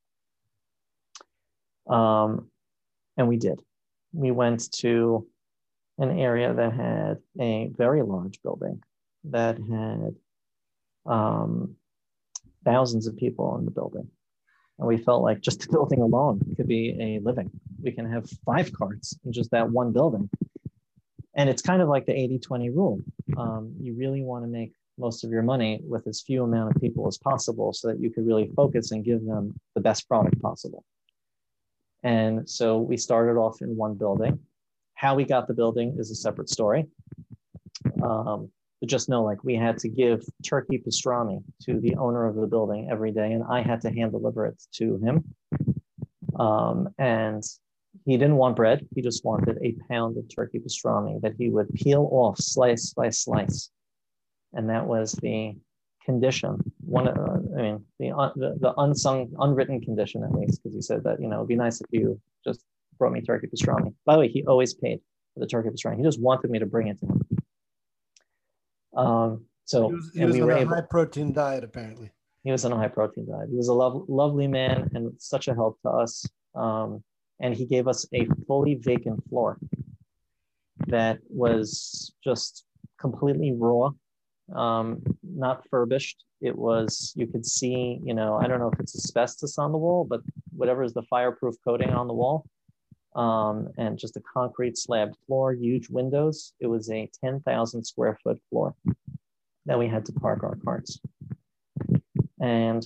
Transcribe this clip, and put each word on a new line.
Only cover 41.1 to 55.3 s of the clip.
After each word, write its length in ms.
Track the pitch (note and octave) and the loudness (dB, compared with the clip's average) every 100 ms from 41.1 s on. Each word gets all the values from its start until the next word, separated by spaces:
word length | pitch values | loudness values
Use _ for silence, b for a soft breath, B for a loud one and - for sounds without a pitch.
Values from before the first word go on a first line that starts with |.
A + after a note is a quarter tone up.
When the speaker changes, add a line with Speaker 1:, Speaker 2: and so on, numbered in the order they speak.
| A#2+ A2+ G2 - - | 0 0 -4 -8 -10
Speaker 1:
to 160 | - A#2 | -4 0
the 160 | A#2 - | 2 2
owner 320 | B2 A#2+ A2+ | 0 2 0
of 80 | G#2+ | 0
the 100 | G#2+ | 0
building 440 | A2+ G#2 G#2 - | 2 0 -2 -4
every 200 | G#2+ A2 | -2 -2
day, 200 | G#2+ G#2+ | 0 0
and 120 | A2+ A2+ | 0 0
I 120 | B2 | 0
had 200 | A#2 A#2 | 0 0
to 80 | A#2 | -2
hand 220 | A2+ A2+ | -2 -2
deliver 340 | A2 A2+ A2+ G#2+ | -2 -2 -2 -2
it 160 | - - | -4 -12
to 240 | - A2+ G#2 | -4 -2 0
him. 360 | A2+ D#3 - - _ - - - - - - _ - - | 2 0 0 -6 _ -2 -2 -2 -6 -14 -16 _ -6 0
Um, 520 | A2+ G#2+ A2+ A#2 - - | 2 2 2 0 -2 -2
and 420 | C3+ A2+ A2 G#2+ - - _ _ _ - - | 0 2 0 -4 -8 -14 _ _ _ -6 2
he 120 | B2 | 4
didn't 180 | C#3+ C#3+ | 6 6
want 220 | B2+ A#2 | 6 6
bread. 280 | A2+ C3+ - | 4 4 0
He 80 | - | -4
just 240 | B2 A#2 A#2 | -2 -2 -2
wanted 320 | G#2+ G#2+ A2 | 0 0 0
a 120 | A#2+ A#2 - | -2 -4 -4
pound 280 | A#2+ A2+ A#2 | -2 -2 -4
of 100 | A#2 | -6
turkey 320 | - A#2 A#2+ | -6 -6 -6
pastrami 640 | A#2+ - B2 G#2+ G#2 G#2+ | -6 -4 0 0 0 -2
that 120 | G#2+ G#2+ | -4 -2
he 100 | A#2+ | 0
would 240 | G#2+ G2+ | 2 0
peel 360 | - C3+ C#3+ D3 | 0 4 4 4
off 260 | C3 A#2 F#2+ | 4 4 2
slice 560 | - - B2 A#2 - | -2 2 4 4 -2
by 160 | - A#2+ | -2 -2
slice. 640 | - - A2+ G2 - - _ _ _ _ _ _ _ _ | -2 0 0 0 -4 -8 _ _ _ _ _ _ _ _
And 180 | - A2 | -6 -2
that 160 | A2+ - | -2 0
was 280 | A2+ A2 | -2 -2
the 420 | - A#2+ | -4 -4